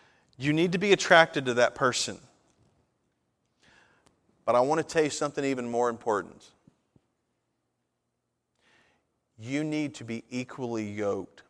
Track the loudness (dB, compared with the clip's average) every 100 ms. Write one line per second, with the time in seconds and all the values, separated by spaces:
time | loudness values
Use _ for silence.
0 | _ _ _ -6 -2 0 0 0 2 2
1 | 6 6 6 2 -2 2 2 2 0 0
2 | -4 -8 -16 _ _ _ _ _ _ _
3 | _ _ _ _ _ _ _ _ _ _
4 | _ _ _ _ 0 2 2 0 -2 0
5 | 0 0 -4 -2 -4 -2 -2 -2 -2 -2
6 | -2 -2 -2 -12 -20 _ _ _ _ _
7 | _ _ _ _ _ _ _ _ _ _
8 | _ _ _ _ _ _ _ _ _ _
9 | _ _ _ -20 -8 -4 -4 -4 -4 -8
10 | -10 -10 -8 -10 -10 -8 -6 -6 -6 -4
11 | -4 -4 -6 -16 -20